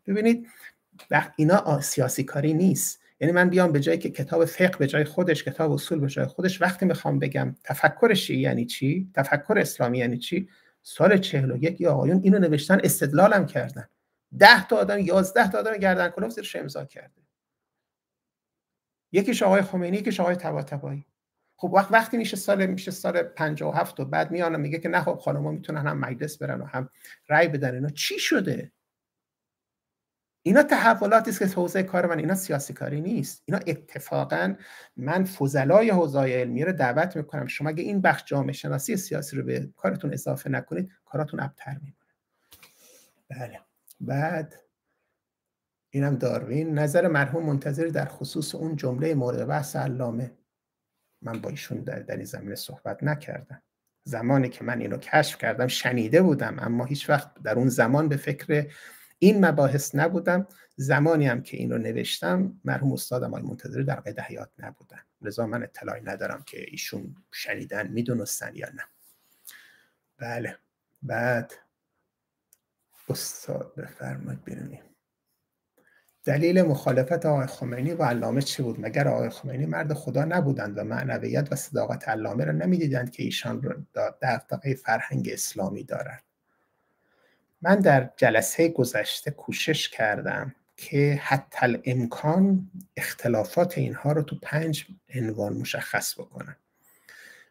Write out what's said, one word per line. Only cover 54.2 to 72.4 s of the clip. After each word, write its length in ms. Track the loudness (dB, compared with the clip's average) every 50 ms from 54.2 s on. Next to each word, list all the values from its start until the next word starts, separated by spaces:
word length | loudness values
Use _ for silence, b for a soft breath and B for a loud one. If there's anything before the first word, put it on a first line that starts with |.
| 0 2 2 2 2 0
که 140 | -4 -8 -8
من 180 | -6 -6 -4
اینو 160 | -4 -6 -6 -8
کشف 400 | -6 2 2 2 2 2 -2 -4
کردم 300 | -4 -4 -2 -2 -2 -2
شنیده 540 | -2 -2 -2 0 0 0 0 4 6 6
بودم، 340 | 6 6 4 2 0 -4 -6 -6
اما 260 | -4 -2 -2 -2 -2
هیچ 240 | -4 -6 -6 0 0
وقت 220 | 0 0 0 -4 -14 -10 -4
در 120 | -2 0
اون 140 | 2 2 2
زمان 400 | 4 4 4 4 4 4 2 2
به 80 | 0 -2
فکر 500 | -2 -4 -6 -6 -2 0 0 0 0 -2 B B B B B B B B B _
این 260 | 6 6 8 8 6
مباحث 500 | 6 6 4 4 4 2 0 -4 -2 0
نبودم. 520 | 0 0 2 0 0 0 2 2 0 0 b b b b b b
زمانی 520 | -8 -2 0 2 4 4 4 4 4 4 2
هم 140 | 2 0
که 160 | -4 -8 -8 -6
اینو 200 | -6 -4 -4 -4
نوشتم 840 | -4 -4 -4 -4 -4 -4 -6 -4 -2 -2 0 0 0 -2 -4 -8 -6
مرحوم 300 | -4 -4 -2 -2 -2 -2
استادم 400 | -2 -6 -6 -4 -4 -4 -4 -6
آقای 80 | -8
منتظری 420 | -8 -10 -10 -12 -12 -10 -6 -4 -4
در 160 | -4 -4 -6
قید 200 | -8 -10 -12 -12
حیات 300 | -12 -12 -14 -14 -16 -16 _ -18
نبودن، 400 | -18 -18 -18 _ -20 _ -20 -20 -20 _ _ _
لذا 260 | -14 -10 -6 -6 -6 -4
من 160 | -4 -6 -8
اطلاعی 380 | -10 -14 -14 -12 -12 -12 -10
ندارم 420 | -10 -10 -10 -8 -8 -8 -8 -10 -14
که 200 | -16 -16 -16 -16 -14
ایشون 440 | -12 -12 -12 -10 -10 -10 -10 -12 -16 -18 _ _
شنیدن، 560 | -14 -12 -8 -8 -8 -8 -8 -8 -8 -8 -8 -6
می‌دونستن 640 | -4 -4 -2 -2 -2 -4 -4 -6 -8 -8 -10 -12 -12
یا 120 | -14 -14 -14 -14
نه. 80 | -16 -18 -18 _ _ _ _ _ _ _ B B B B B B B B B B B B B B B B _ _ _
بله. 400 | -12 -8 -8 -8 -8 -8 -10 -14 _ _ _ _ _ _ _ _ -10
بعد 500 | -6 -4 -2 0 0 0 -2 -2 -6 -12 -20 _ _ _ _ _ _ _ _ _ _ _ _ _ _ _ _